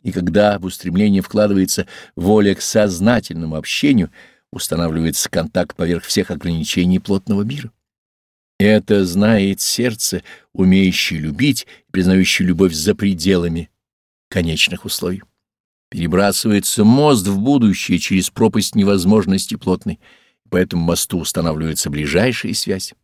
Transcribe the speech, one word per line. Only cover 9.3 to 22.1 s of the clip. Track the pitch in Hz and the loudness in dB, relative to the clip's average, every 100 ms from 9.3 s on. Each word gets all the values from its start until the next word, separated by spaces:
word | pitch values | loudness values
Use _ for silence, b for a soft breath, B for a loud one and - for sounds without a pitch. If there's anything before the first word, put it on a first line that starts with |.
| 110 98 95 | 2 2 -2
сердце, | - - 120 110 - 90 B B B | -4 -2 -4 -4 -6 -6 B B B
умеющее | - 92 95 95 87 - 80 | 0 4 6 4 0 -4 -4
любить | 76 71 143 127 - B B | -6 -2 -2 -2 -8 B B
и | |
признающее | 92 92 95 92 - 90 | 0 2 4 2 0 0
любовь | 85 95 | 2 2
за | 78 80 | 2 -2
пределами | - 98 90 87 92 85 82 82 _ _ _ _ _ _ | 0 -2 -2 0 0 0 -4 -8 _ _ _ _ _ _
конечных | 95 82 80 - 87 | -4 -2 -2 -2 -4
условий. | - - 87 98 - _ _ _ _ _ _ | -8 -6 -6 -6 -12 _ _ _ _ _ _
Перебрасывается | - 82 90 101 92 113 104 - - | -6 0 2 2 0 0 0 0 2
мост | 107 131 151 123 95 | 4 6 4 2 2
в | 98 | 0
будущее | 117 143 110 92 - 90 | 2 2 2 0 -2 -2
через | - 95 87 | 0 -2 -2
пропасть | - 110 110 - | 0 2 2 -2
невозможности | 110 98 98 87 110 95 95 - 110 | 0 2 2 4 2 2 -2 -2 -6
плотной, | - 90 104 - b b b b _ | -4 -2 -4 -10 b b b b _
по | 90 | -2
этому | 95 87 | 0 0
мосту | 85 85 - 90 | 0 -2 -2 -4
устанавливается | 80 95 82 78 80 78 - | -4 -2 -2 -2 -4 -4 -4
ближайшая | 71 73 | -4 -2